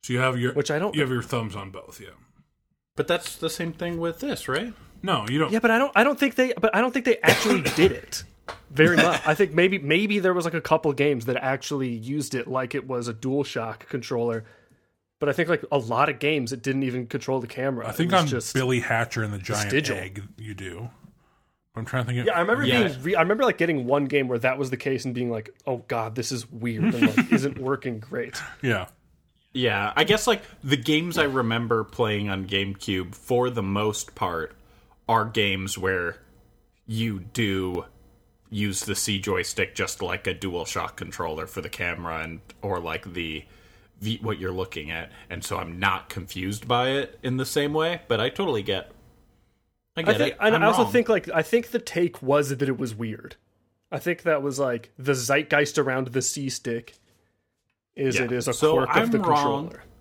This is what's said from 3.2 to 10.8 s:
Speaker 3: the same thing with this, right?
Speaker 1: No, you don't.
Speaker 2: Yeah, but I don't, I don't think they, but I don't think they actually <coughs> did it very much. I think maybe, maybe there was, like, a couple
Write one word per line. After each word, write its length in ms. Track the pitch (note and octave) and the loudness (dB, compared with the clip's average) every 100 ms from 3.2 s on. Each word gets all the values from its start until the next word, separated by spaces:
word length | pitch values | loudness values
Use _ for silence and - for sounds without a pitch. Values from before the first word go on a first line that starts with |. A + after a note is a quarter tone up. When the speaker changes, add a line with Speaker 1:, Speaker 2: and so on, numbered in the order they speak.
| - - | -2 -8
Speaker 3:
the 140 | D#3+ | -6
same 220 | - E3+ | -6 -8
thing 260 | E3 F3 E3+ | -6 -6 -4
with 220 | E3+ E3 | -4 -4
this, 260 | C#4+ A#3+ - | -6 -6 -4
right? 240 | C3+ A#3 G#3+ - - | -4 -4 -12 -20 -10
Speaker 1:
No, 240 | - D#3+ G#2 | -2 -2 0
you 100 | C#3 | 0
don't. 100 | D3+ | 2
Speaker 2:
Yeah, 60 | A3 | 2
but 120 | A#3 | 4
I 60 | A3+ | 4
don't, 140 | C#4 - | 4 4
I 80 | |
don't 140 | B3 C#4+ | 4 4
think 180 | C#4 - | 0 2
they, 160 | B3+ A#3+ | 0 2
but 140 | G#3+ | 2
I 60 | F#3+ | 2
don't 120 | A#3+ | 2
think 120 | B3+ | 0
they 140 | B3+ A3+ | 2 4
actually 400 | D#3+ - A3 G3 | 4 4 4 2
<coughs> 120 | C#3 | 2
did 160 | B2+ F3+ | 4 4
it 300 | - - - - _ - - - | 4 -8 -12 -12 _ -16 -16 -10
very 260 | C#3 D#3+ F3 | 6 6 8
much. 240 | F3 E3 - | 6 4 2
I 80 | |
think 180 | D#3 G3 | 4 4
maybe, 260 | D#3 F3+ F#3 | 4 4 2
maybe 420 | C#3+ D#3+ G#3 G#3 | 2 2 4 4
there 120 | F#3 | 4
was, 100 | F3+ | 2
like, 100 | E3+ | 0
a 60 | E3 | -2
couple 320 | - D#3+ | 2 4